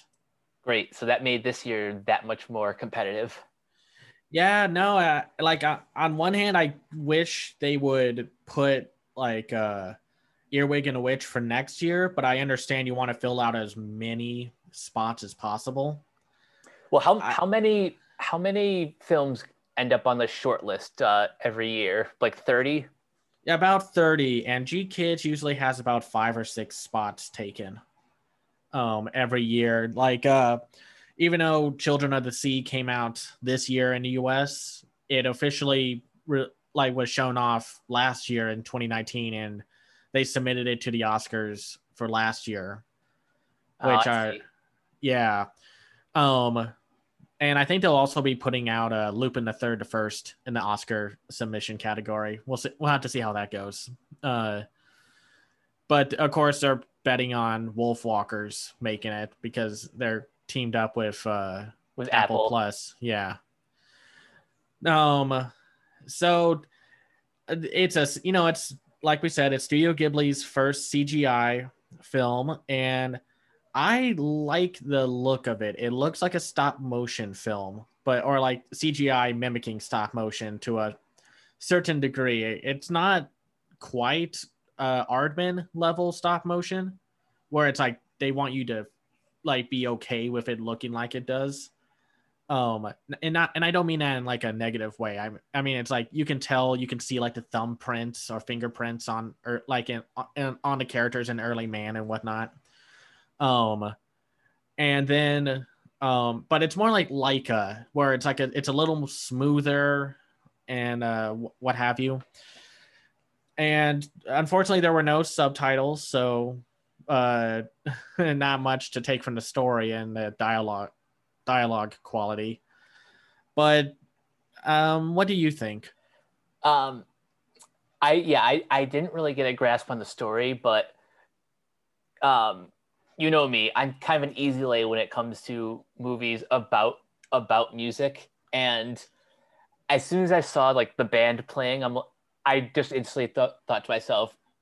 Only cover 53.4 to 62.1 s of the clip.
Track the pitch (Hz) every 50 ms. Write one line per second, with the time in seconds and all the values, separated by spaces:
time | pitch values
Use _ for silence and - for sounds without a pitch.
53.4 | 104 101 - 98 98 101 101 - - 123 127 - _ _ - - - 135 123 117
54.4 | 110 107 104 104 107 - _ _ _ _ _ _ _ _ _ _ _ _ _ _
55.4 | _ _ _ _ _ _ _ _ _ - 151 143 139 139 143 - 156 143 143 156
56.4 | 147 147 143 - 143 139 131 120 - _ _ _ - 131 127 123 127 123 123 120
57.4 | 117 113 113 113 113 113 104 113 117 120 117 117 - 117 110 104 101 - 113 104
58.4 | 104 104 107 - - - - _ 123 113 107 104 - 110 104 107 107 107 - _
59.4 | - 113 - 123 113 107 104 107 - - - 123 123 113 110 107 110 - _ _
60.4 | _ - - 135 123 117 110 117 110 110 - 120 107 107 104 - - 110 104 101
61.4 | 98 95 92 98 104 110 - _ _ _ _ - 123 127